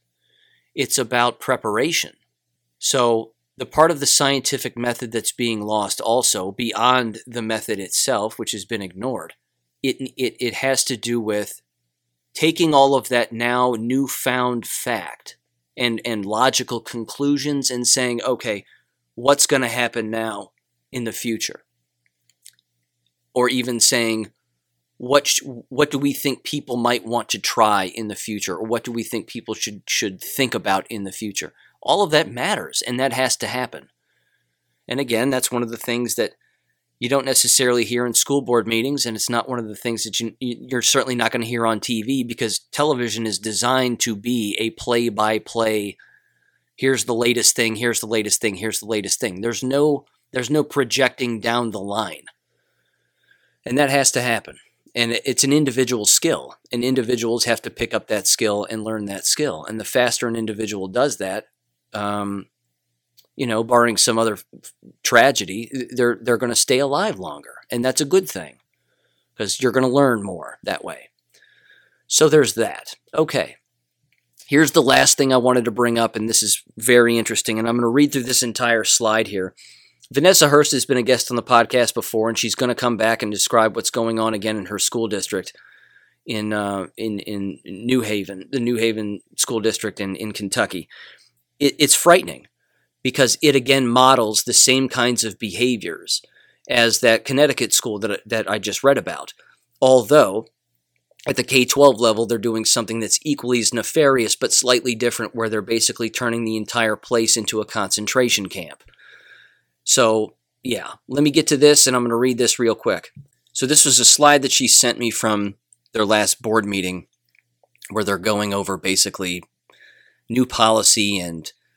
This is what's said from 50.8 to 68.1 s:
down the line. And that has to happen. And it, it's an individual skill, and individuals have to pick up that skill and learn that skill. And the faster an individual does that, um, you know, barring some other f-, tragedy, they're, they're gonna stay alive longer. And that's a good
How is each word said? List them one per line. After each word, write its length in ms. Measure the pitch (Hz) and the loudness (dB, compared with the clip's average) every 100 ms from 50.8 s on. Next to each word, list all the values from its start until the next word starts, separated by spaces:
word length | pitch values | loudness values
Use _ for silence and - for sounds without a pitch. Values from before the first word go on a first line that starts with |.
| 135 135 127 - 120 113 | -2 0 0 0 -4 -2
down 320 | 117 120 117 | -2 -2 -2
the 60 | 101 | -4
line. 460 | 101 104 98 73 - - _ _ _ _ _ _ _ _ _ _ _ _ - | -4 -4 -4 -8 -20 -20 _ _ _ _ _ _ _ _ _ _ _ _ -6
And 100 | 131 | -2
that 140 | 139 | 2
has 200 | 139 131 | 2 2
to 100 | 127 | 0
happen. 340 | 123 110 - - _ _ _ | 0 -2 -6 -20 _ _ _
And 180 | 113 117 | -2 -2
it, 100 | 117 135 | -2 -2
it's 180 | 123 | 0
an 80 | 135 | 2
individual 540 | 147 139 120 123 120 104 | 2 2 0 0 0 2
skill, 480 | - - - - - - | 2 2 -2 -6 -18 -8
and 100 | 120 | -4
individuals 640 | 127 131 113 120 113 120 | -2 0 0 -2 0 0
have 160 | 120 113 | 0 -2
to 80 | 113 | -4
pick 220 | - 117 | -8 -4
up 140 | 110 - | -4 -4
that 200 | 107 - | -2 0
skill 400 | - 110 104 101 | 0 0 -2 -4
and 120 | 110 | -6
learn 220 | 110 110 | -6 -6
that 220 | 101 98 - | -6 -4 -2
skill. 360 | - 147 78 - | -2 -2 -4 -8
And 120 | 110 | -10
the 60 | |
faster 420 | 104 127 123 - 120 | -2 0 2 0 -4
an 100 | 113 | -4
individual 520 | 110 104 107 104 95 | -4 -6 -6 -6 -4
does 300 | 113 143 - | -2 -2 -2
that, 300 | 95 104 - _ _ _ _ | -6 -8 -10 _ _ _ _
um, 540 | 107 101 104 101 98 95 _ _ _ _ _ _ _ _ - | -8 -6 -4 -6 -8 -12 _ _ _ _ _ _ _ _ -8
you 100 | 123 | -4
know, 180 | 110 | -2
barring 320 | 117 120 120 104 | 2 2 4 2
some 220 | - 113 | 0 2
other 160 | 113 | 0
f-, 400 | 101 - - - _ - _ | -4 -12 -20 -20 _ -20 _
tragedy, 680 | - 120 135 - 87 101 117 131 120 | 2 6 6 4 -4 -8 -8 -8 -4
they're, 280 | 127 120 101 | 0 0 0
they're 160 | 117 113 | 0 0
gonna 180 | 120 | 0
stay 240 | 117 - 127 | 0 2 2
alive 400 | 139 147 208 139 | 2 0 -2 -4
longer. 360 | 185 73 - - - | -10 -12 -18 -18 -8
And 140 | 120 | -4
that's 160 | 127 127 | 0 0
a 60 | |
good 220 | 143 | 2